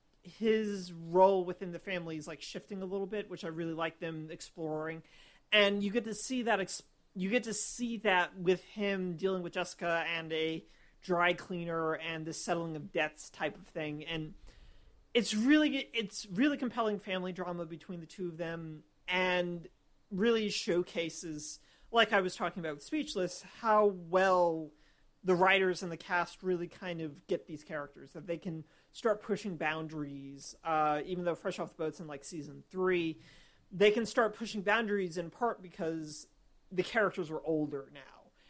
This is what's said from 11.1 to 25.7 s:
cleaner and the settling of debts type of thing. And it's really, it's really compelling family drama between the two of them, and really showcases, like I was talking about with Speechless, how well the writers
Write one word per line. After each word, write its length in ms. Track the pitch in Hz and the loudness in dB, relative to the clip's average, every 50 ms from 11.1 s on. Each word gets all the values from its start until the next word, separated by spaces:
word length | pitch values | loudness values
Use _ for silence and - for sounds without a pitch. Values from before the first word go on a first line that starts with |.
| 175 170 175 175 | 4 4 6 4
cleaner 640 | 175 - - - 185 170 170 170 165 165 160 160 156 | 4 2 -2 -8 -6 -6 -4 -2 -2 0 0 0 -2
and 320 | 151 160 165 165 160 156 | -2 -4 -6 -6 -6 -6
the 80 | 160 151 | -6 -6
settling 420 | - - - 170 170 165 165 156 | -4 -2 -2 0 0 -2 -4 -6
of 160 | 147 143 - | -8 -8 -4
debts 380 | - 160 151 151 - - - - | -2 -2 -2 -2 -4 -8 -14 -12
type 260 | - - 170 147 143 | -8 -4 -4 -4 -6
of 100 | - - - | -6 -16 -12
thing. 360 | - 165 156 151 147 151 147 | -8 -6 -6 -6 -6 -8 -8
And 300 | 165 165 160 156 156 - - - - - - - - - - - - - - _ _ - | -8 -6 -6 -6 -8 -12 -16 -20 -20 -20 -20 -20 -20 -20 -20 -20 -20 -20 -20 _ _ 2
it's 180 | 240 208 - | 2 2 2
really, 560 | 214 208 226 269 302 302 302 285 262 269 - - - | 0 2 6 6 8 8 6 4 2 -2 -4 -4 -6
it's 320 | 233 214 180 - - - 208 175 | -6 -6 -4 -6 -8 -8 -4 0
really 240 | 196 277 302 285 - | 2 2 2 2 0
compelling 400 | 262 240 - 247 226 214 208 185 | -2 -4 -2 0 0 0 0 -2
family 340 | - 196 185 185 180 185 | -4 -4 -4 -2 -2 -4
drama 320 | 170 180 175 175 175 175 170 | -4 -6 -6 -6 -4 -6 -6
between 360 | 160 170 151 - - 180 170 | -8 -10 -12 -12 -12 -12 -12
the 60 | 160 | -12
two 220 | - - - 180 175 | -12 -10 -8 -6 -6
of 80 | 160 | -6
them, 460 | 160 170 165 165 170 165 160 156 156 - _ _ _ - - | -6 -6 -6 -6 -8 -8 -10 -12 -14 -16 _ _ _ -6 0
and 580 | 180 185 185 185 180 180 180 175 175 170 165 - _ _ _ _ _ _ _ - | 2 2 4 4 4 2 2 0 -2 -6 -8 -12 _ _ _ _ _ _ _ -6
really 360 | 202 180 214 233 226 220 214 202 | -2 2 4 4 4 4 2 0
showcases, 1080 | - - - 214 170 180 180 - - 180 170 160 - - 185 165 151 151 - - - - - _ _ _ - - | -2 -2 0 0 2 2 0 0 -2 -4 -4 -4 -6 -8 -8 -8 -8 -8 -8 -8 -10 -12 -16 _ _ _ -8 2
like 220 | 233 233 220 226 | 4 4 6 6
I 80 | 226 196 | 6 2
was 160 | 185 180 - | 2 2 -2
talking 240 | - 196 170 - 190 | -2 -4 -4 -4 -4
about 140 | 165 156 147 | -6 -6 -6
with 100 | 147 - | -8 -8
Speechless, 600 | - 302 311 262 - - 202 180 165 - - - - - - | -4 -4 -4 -2 -2 -2 -2 -2 -2 -2 -6 -12 -14 -12 -2
how 260 | 233 220 214 214 208 202 190 180 175 165 | 2 4 6 8 8 6 4 2 -4 2
well 640 | 180 185 190 190 185 180 175 170 160 160 156 147 - _ - _ _ _ _ _ _ _ - | 4 6 6 6 6 6 6 4 4 0 -4 -8 -12 _ -20 _ _ _ _ _ _ _ 2
the 100 | 185 185 | 2 4
writers 480 | 170 185 185 196 196 190 185 | 6 8 8 8 6 6 4